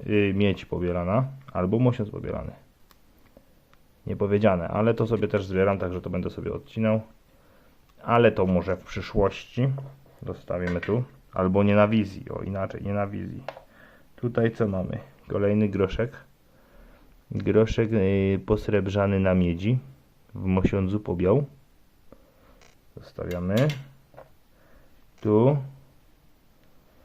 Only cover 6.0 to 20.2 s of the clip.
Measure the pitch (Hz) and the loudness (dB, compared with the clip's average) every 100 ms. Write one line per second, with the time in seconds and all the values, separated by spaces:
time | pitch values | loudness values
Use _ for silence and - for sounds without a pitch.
6 | 90 90 90 - 87 - - 113 110 110 | -6 -4 -6 -6 -8 -8 -10 -4 0 0
7 | 110 - _ _ _ _ _ _ _ _ | -2 -18 _ _ _ _ _ _ _ _
8 | - 117 117 104 92 90 87 90 - - | 0 4 4 4 2 2 0 -6 -6 -10
9 | 90 110 98 - - - 135 135 - - | -6 0 0 0 -12 -2 -2 -2 -8 -18
10 | - - - 92 - 90 90 87 - 123 | -20 -16 -12 -12 -8 -6 -2 -4 -2 -2
11 | 123 - _ - 95 95 101 104 104 110 | -2 -12 _ -2 0 4 4 4 4 4
12 | 95 95 - - - 98 95 - 98 101 | 0 -6 -12 -10 -8 -6 -6 -6 -6 -4
13 | 101 101 92 - - - - - - - | -4 -6 -10 -12 -14 -16 -20 -20 -20 -20
14 | - - 123 117 117 117 107 95 92 107 | -20 -8 -4 0 -2 0 -2 -2 -4 -8
15 | - - - 101 101 107 107 98 92 - | -12 -20 -8 -2 2 2 2 2 -2 0
16 | 120 - - _ _ _ _ - - - | -4 -6 -20 _ _ _ _ -20 -20 -20
17 | - - - 104 98 101 110 - 110 110 | -20 -20 -10 -6 2 4 4 2 0 2
18 | 95 98 95 95 - 104 - 104 95 101 | 2 2 2 0 0 -2 2 0 0 0
19 | 98 98 95 92 87 85 101 131 - - | 2 2 4 4 2 0 0 0 -2 -20
20 | _ _ | _ _